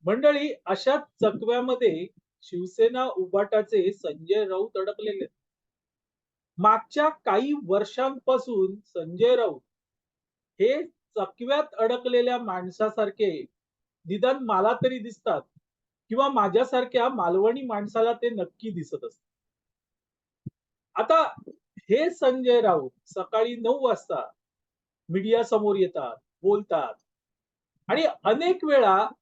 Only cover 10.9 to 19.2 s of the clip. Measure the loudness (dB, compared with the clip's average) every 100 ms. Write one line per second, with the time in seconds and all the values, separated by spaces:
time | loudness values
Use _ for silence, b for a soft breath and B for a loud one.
10.9 | _ _ -6 -6 -8 -4 -2 -2 0 0
11.9 | 0 0 0 2 -2 -4 -8 -8 -4 -4
12.9 | 0 -4 0 -2 -2 -10 _ _ _ _
13.9 | _ -8 -2 0 0 0 2 2 2 -2
14.9 | -2 -12 -8 -4 -4 -6 _ _ _ _
15.9 | _ _ 0 0 2 2 2 2 0 0
16.9 | 0 0 0 0 2 2 0 -4 -8 -6
17.9 | 0 0 0 -4 -4 -8 _ -10 -10 -10
18.9 | -10 -12 _